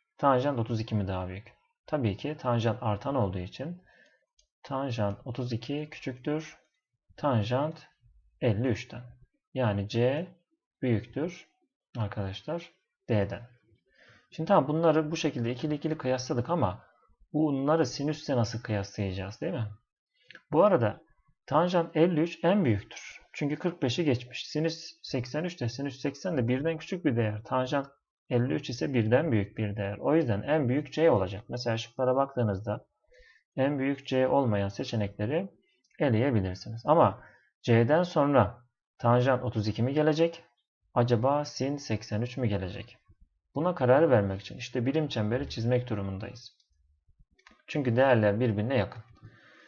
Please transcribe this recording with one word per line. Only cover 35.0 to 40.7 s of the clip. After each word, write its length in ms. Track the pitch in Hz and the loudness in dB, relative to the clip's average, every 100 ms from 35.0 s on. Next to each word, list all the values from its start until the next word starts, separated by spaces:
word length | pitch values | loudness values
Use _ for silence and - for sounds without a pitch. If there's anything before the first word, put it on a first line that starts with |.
| 101 - 107 160 196 _ _ _ _ - | -2 -4 -2 -2 -4 _ _ _ _ -2
eleyebilirsiniz. 840 | 143 110 139 110 92 95 113 113 147 | 2 4 4 2 0 -6 -10 -6 2
Ama 380 | 165 107 - - - _ _ | 6 4 2 -16 -20 _ _
C'den 420 | 123 117 120 160 | 4 4 6 4
sonra 540 | 175 160 143 135 92 - _ _ _ _ | 2 2 4 6 4 0 _ _ _ _
tanjant 460 | 120 123 131 123 | 2 4 4 2
otuz 240 | 120 113 104 | 0 -2 -2
iki 160 | 107 | 0
mi 100 | 123 | 0
gelecek? 500 | 151 151 151 165 - _ _ _ | 2 2 4 0 0 _ _ _